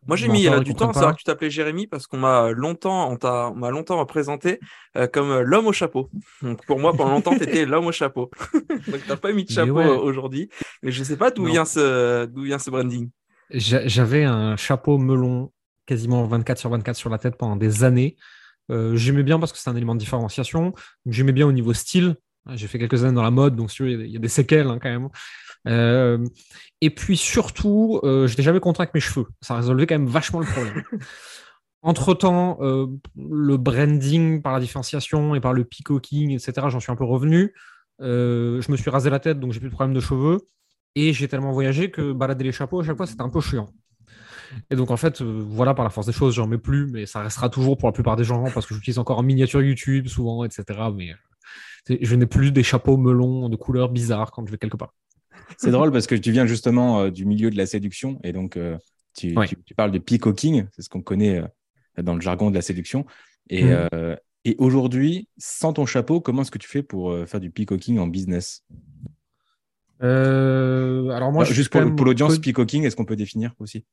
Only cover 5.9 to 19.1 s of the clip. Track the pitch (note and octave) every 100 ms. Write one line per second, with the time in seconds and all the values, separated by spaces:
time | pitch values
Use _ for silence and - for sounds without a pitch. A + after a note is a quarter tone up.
5.9 | C3 C3+ G3+ - _ B2+ A#2 - C#3 D3+
6.9 | E3 C3+ C#3 - C4+ D3+ E3 D3 D3+ E3+
7.9 | E3 C#3 C3+ B2 - - D#4+ - D4 D3
8.9 | C#3 - C#3+ G3 G#3 F#3 A2+ C3 C#3+ E3
9.9 | C3 C#3 C3+ C3 C3 G3+ - - - B2+
10.9 | B2+ C3+ D3 A#3 B3 F3 D#3+ D#3+ D#3 C#3+
11.9 | B2+ A#2+ A#2+ A#2+ B2+ C#3 C#3 C3+ C3 B2+
12.9 | A#2+ A#2+ _ _ _ _ C3+ G#2 B2 B2+
13.9 | G#2+ A#2 C#3+ D3 A2+ G#2+ G#2+ - C3 -
14.9 | C#3+ C3 C3 B2+ B2 C3 _ _ _ -
15.9 | B2 A#2 B2 A#2 A#2 A#2 B2+ A#2 A#2 G#2+
16.9 | A#2 - A2 B2 A#2+ A#2 G2+ A2 G#2 B2+
17.9 | B2 C3+ - - - - _ - A#2+ A2+
18.9 | A#2 A#2